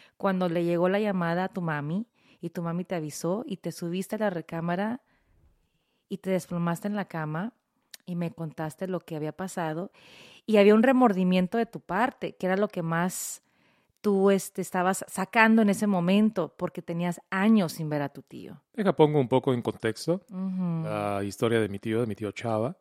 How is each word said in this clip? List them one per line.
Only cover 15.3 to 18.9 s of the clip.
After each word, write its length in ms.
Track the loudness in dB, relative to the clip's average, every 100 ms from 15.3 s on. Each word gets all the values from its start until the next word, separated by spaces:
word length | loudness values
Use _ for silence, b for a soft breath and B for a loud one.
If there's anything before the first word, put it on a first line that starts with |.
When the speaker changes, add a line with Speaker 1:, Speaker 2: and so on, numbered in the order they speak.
| 4 6 6
Speaker 1:
en 60 | 4
ese 160 | 2 2
momento, 680 | 2 4 4 4 0 -4 -6
porque 260 | -8 -8
tenías 380 | -8 -4 -4 -6 -8
años 420 | -2 4 4 2
sin 160 | -2 -4
ver 140 | -4
a 60 | -4
tu 140 | -8
tío. 400 | -18 -18 -18 -20 _
Speaker 2:
Deja, 220 | -2 0